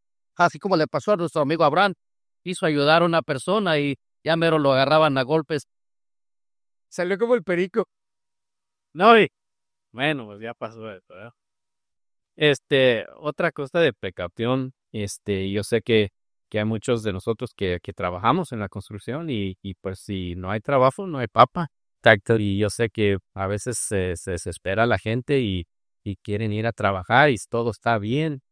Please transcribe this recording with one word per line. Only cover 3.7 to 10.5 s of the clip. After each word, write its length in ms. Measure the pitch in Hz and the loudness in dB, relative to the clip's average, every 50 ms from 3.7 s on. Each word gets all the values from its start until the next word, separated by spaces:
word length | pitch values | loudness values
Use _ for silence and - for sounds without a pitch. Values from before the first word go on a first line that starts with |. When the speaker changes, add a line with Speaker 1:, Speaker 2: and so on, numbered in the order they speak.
| 156 147 | 0 0
Speaker 1:
y 180 | 147 143 135 - _ _ _ _ - | 0 -2 -4 -6 _ _ _ _ -2
ya 100 | 147 165 | -2 0
mero 220 | 165 165 165 160 156 | 2 2 2 2 4
lo 140 | 143 139 | 4 4
agarraban 460 | 135 131 135 135 156 156 156 151 135 135 | 4 4 4 4 4 4 4 4 2 0
a 40 | |
golpes. 440 | 127 120 151 160 147 - 160 143 - _ _ _ _ _ _ _ _ _ _ _ _ _ _ _ _ _ _ _ _ _ _ _ _ _ | 0 0 0 -2 0 -2 -6 -6 -6 _ _ _ _ _ _ _ _ _ _ _ _ _ _ _ _ _ _ _ _ _ _ _ _ _
Speaker 2:
Salió 300 | - - 175 180 196 180 | -8 -6 -4 -2 -2 -2
como 160 | 226 233 247 | 2 2 2
el 100 | 233 160 | 0 0
perico. 400 | - 175 170 185 180 - 226 190 _ _ _ _ _ _ _ _ _ _ _ _ _ _ _ _ _ _ _ _ _ - | -2 -2 -2 -2 -2 -2 -4 -4 _ _ _ _ _ _ _ _ _ _ _ _ _ _ _ _ _ _ _ _ _ -2
Speaker 3:
No, 240 | 151 185 226 233 220 | 4 6 8 8 8
y 80 | 190 - _ _ _ _ _ _ _ _ _ _ _ _ | 6 4 _ _ _ _ _ _ _ _ _ _ _ _
bueno, 320 | - 113 135 151 156 135 113 | -8 -4 -2 -2 -2 -4 -8
pues 160 | 104 101 101 | -14 -14 -12
ya 140 | 110 117 | -12 -12